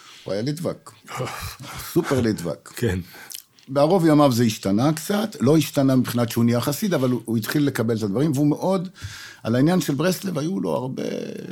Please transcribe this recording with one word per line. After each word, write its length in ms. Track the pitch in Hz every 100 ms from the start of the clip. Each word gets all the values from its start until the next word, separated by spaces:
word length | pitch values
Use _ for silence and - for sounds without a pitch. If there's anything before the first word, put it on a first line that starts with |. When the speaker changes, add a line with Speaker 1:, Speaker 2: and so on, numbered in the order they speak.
| - -
Speaker 1:
הוא 80 | -
היה 100 | 98
ליטבק. 480 | 123 147 101 80 - - - - - -
Speaker 2:
<laughs> 560 | - - - - -
Speaker 1:
סופר 280 | 170 165 131
ליטבק. 520 | 113 85 85 - - -
Speaker 2:
כן. 240 | 117 92 85 - - - - _ -
Speaker 1:
בערוב 380 | 139 151 190 160
ימיו 260 | 147 147
זה 120 | 117
השתנה 480 | 120 110 98 101 143
קצת, 440 | 156 - 202 214 -
לא 160 | 117 160
השתנה 400 | - 143 135 131
מבחינת 320 | 107 120 117
שהוא 140 | -
נהיה 160 | 117 120
חסיד, 340 | 143 139 214
אבל 160 | 160 127
הוא, 100 | 123
הוא 120 | - 113
התחיל 300 | 107 151 143
לקבל 300 | - 113 113
את 60 |
הדברים, 300 | 104 101 160
והוא 120 | 131 147
מאוד, 420 | - 175 190 185 - - - - -
על 120 | -
העניין 260 | 120 151 185
של 140 | -
ברסלב 440 | 139 175 - 190 151
היו 220 | 156 196
לו 100 | -
הרבה 320 | 139 131 - - - - - -